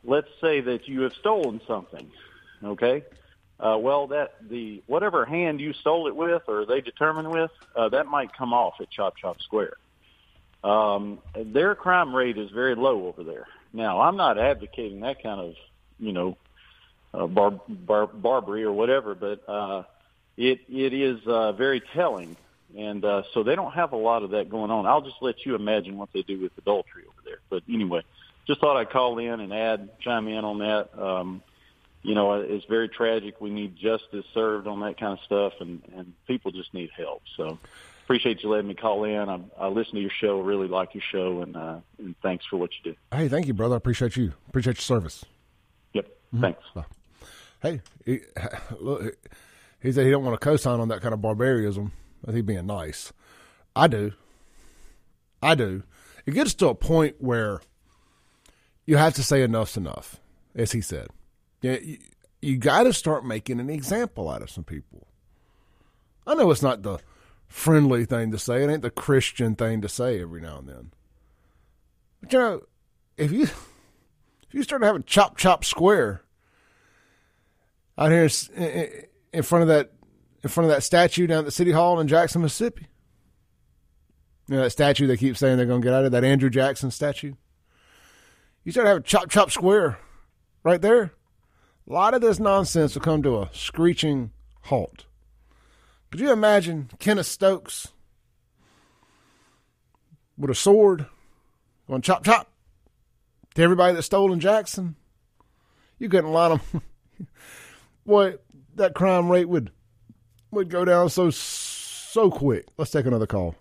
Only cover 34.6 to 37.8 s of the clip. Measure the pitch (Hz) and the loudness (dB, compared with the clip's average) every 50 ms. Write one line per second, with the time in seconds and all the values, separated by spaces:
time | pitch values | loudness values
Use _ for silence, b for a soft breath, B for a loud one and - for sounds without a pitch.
34.6 | 98 104 104 101 104 104 87 - 113 104 98 90 - - 104 101 101 98 - - | -6 -10 -10 -8 -8 -8 -8 -8 -8 -8 -8 -8 -6 -4 -2 0 0 -2 -4 -8
35.6 | 90 87 87 82 _ - 92 92 90 90 87 _ _ - 127 123 _ 98 85 92 | -14 -14 -14 -16 _ -20 -20 -20 -20 -20 -20 _ _ -8 -8 -6 _ -10 -12 -12
36.6 | 90 - - 92 85 78 - - 82 73 71 - _ - - - 80 80 80 - | -16 -14 -12 -12 -12 -12 -12 -12 -12 -12 -12 -14 _ -18 -10 -10 -10 -10 -10 -14
37.6 | b b b b | b b b b